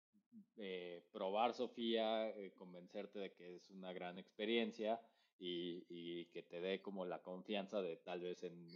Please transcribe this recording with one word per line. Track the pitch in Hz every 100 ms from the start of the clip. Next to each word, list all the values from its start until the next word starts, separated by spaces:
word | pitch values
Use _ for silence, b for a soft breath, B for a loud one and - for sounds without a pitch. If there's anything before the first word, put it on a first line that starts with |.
| _ 104 _ 113 98 -
eh, | 98 92 87 87 -
probar | 107 95 104 120
Sofía, | 117 120 - 113 113 110 110 110
eh, | 104 95
convencerte | - 90 87 90 104 98 104
de | 95
que | - 87 87
es | -
una | 95 92
gran | 90 90 92
experiencia | - - 107 117 107 - 107 117 - _ _ -
y, | 90 87 87 87 -
y | 87 85 85 82
que | 87
te | - 85
dé | 92 95
como | - 98
la | 90 80
confianza | 90 92 92 101 95 107
de | 90 82
tal | 95 90
vez | 87 90
en | 90 87 85